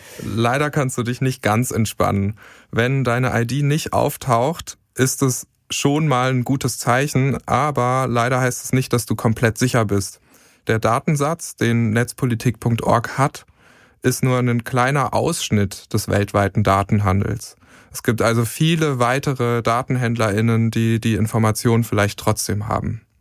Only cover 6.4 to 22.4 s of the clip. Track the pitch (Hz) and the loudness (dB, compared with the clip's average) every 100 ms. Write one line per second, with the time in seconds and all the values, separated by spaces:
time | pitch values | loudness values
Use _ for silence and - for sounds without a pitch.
6.4 | 120 262 120 - - 123 143 135 135 160 | 0 -2 -2 -4 0 0 2 0 0 -2
7.4 | - 120 151 135 123 131 131 120 120 127 | -2 0 0 0 0 0 0 0 0 0
8.4 | 127 123 - 131 131 120 - 113 120 113 | 0 -2 -2 -2 0 -2 -2 -2 0 2
9.4 | 113 110 131 123 107 101 95 - _ - | 0 2 0 2 2 0 -2 -10 _ -20
10.4 | _ _ - 113 110 120 - 147 143 170 | _ _ -2 0 2 0 0 0 0 -4
11.4 | - - 117 117 113 113 123 - 131 113 | -8 -2 0 2 2 0 -2 -2 -2 0
12.4 | 123 107 117 117 - 117 117 - 139 - | -2 -2 -2 0 2 0 0 -2 -2 -2
13.4 | - _ _ _ _ _ 127 127 131 127 | -20 _ _ _ _ _ -2 0 0 2
14.4 | 123 120 117 131 127 143 127 - 131 170 | 2 0 -2 0 2 2 0 0 0 -2
15.4 | - 104 101 - - 110 - 98 101 104 | 0 0 0 -4 -6 -4 0 0 0 0
16.4 | 98 98 101 98 101 107 101 95 95 110 | 0 2 2 2 2 2 2 2 0 -4
17.4 | - - _ - - - - 113 104 117 | -10 -20 _ -20 -18 -8 -2 0 2 2
18.4 | 113 - 160 165 156 127 120 131 147 127 | 0 0 0 2 0 0 0 0 -2 -2
19.4 | 120 120 117 117 131 127 120 117 110 101 | 0 0 0 0 0 -2 -2 0 0 2
20.4 | 113 113 113 113 113 113 113 107 107 113 | 2 2 2 2 0 2 0 0 0 2
21.4 | 110 107 120 113 117 104 104 - - 107 | 0 2 2 2 2 0 0 0 -2 -2